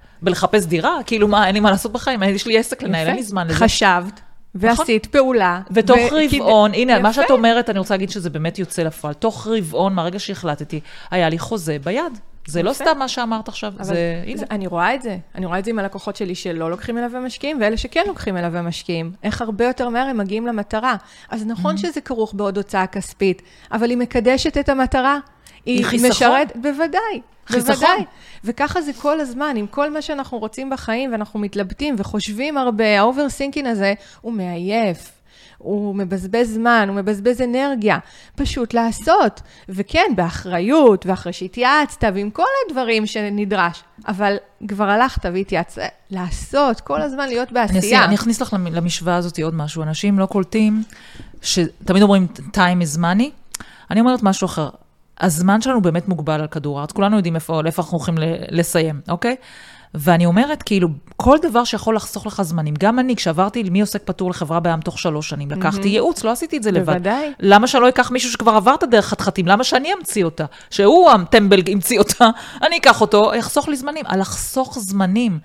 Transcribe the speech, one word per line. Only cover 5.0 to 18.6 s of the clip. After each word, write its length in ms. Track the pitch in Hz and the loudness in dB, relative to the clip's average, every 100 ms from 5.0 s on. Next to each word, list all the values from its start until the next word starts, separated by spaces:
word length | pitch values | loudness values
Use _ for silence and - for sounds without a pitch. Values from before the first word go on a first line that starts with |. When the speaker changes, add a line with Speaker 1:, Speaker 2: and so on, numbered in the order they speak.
| - | 2
Speaker 2:
פעולה, 560 | 285 262 240 185 175 190 | 2 4 4 2 0 0
Speaker 1:
ותוך 260 | 202 220 247 240 208 294 | 2 6 6 4 2 2
Speaker 2:
וכי-, 120 | 185 | 2
Speaker 1:
רבעון, 340 | - 220 208 | 4 6 6
הנה, 260 | 208 247 226 | 2 2 4
מה 100 | 202 | 4
Speaker 2:
יפה. 120 | 233 | 2
Speaker 1:
שאת 100 | 330 | 4
אומרת, 380 | 254 233 233 233 | 4 4 2 0
אני 100 | 202 | -2
רוצה 140 | 185 | -2
להגיד 160 | 196 190 | -2 -2
שזה 200 | 208 170 | -6 -6
באמת 300 | 151 165 170 | -4 -6 -6
יוצא 240 | 175 - | -6 -4
לפועל. 300 | 160 - 151 | -4 -4 -10
תוך 340 | 147 226 214 214 | -4 -4 -2 -4
רבעון, 460 | 226 165 127 190 | -4 -2 -2 0
מהרגע 260 | 190 165 190 | 0 -4 -6
שהחלטתי, 600 | - 196 170 147 151 151 - - - | -8 -6 -6 -6 -8 -10 -10 -18 -4
היה 180 | 180 160 | 0 0
לי 100 | 165 | -2
חוזה 380 | - 220 160 151 | -4 -6 -6 -6
ביד. 340 | 143 233 330 233 - - - | -4 -4 -4 -8 -16 -16 -6
זה 140 | 170 | -2
לא 60 | 180 | -2
Speaker 2:
יפה. 120 | 277 311 | 0 0
Speaker 1:
סתם 140 | 294 | 0
מה 80 | 262 | -2
שאמרת 400 | 254 233 226 220 | -6 -4 -6 -6
עכשיו, 260 | - 214 196 | -10 -10 -8
Speaker 2:
אבל 60 | 190 | -4
Speaker 1:
זה, 380 | 170 170 170 180 | -2 -2 -4 -8
הנה. 120 | 277 | -8
Speaker 2:
זה, 80 | 277 | -6
אני 160 | 208 185 | -6 -4
רואה 280 | 175 180 262 | -2 0 -2
את 60 | |
זה. 160 | 240 185 - - | -6 -10 -12 -10
אני 100 | 180 | -6
רואה 140 | 180 | -4
את 60 | 196 | -4
זה 60 | |
עם 80 | 226 | -4
הלקוחות 360 | 196 190 - 196 | -6 -8 -10 -8
שלי 200 | 196 185 | -8 -6
שלא 340 | 190 165 165 | -8 -6 -6
לוקחים 240 | 185 - 233 | -6 -6 -6
מלווה 240 | 240 254 | -6 -6
משקיעים, 380 | 254 - 277 302 | -10 -8 -6 -2
ואלה 160 | 214 220 | 0 -2
שכן 240 | 247 330 403 | -2 -2 -2
לוקחים 260 | 359 - 180 | -4 -6 -4
מלווה 260 | 170 170 | -4 -4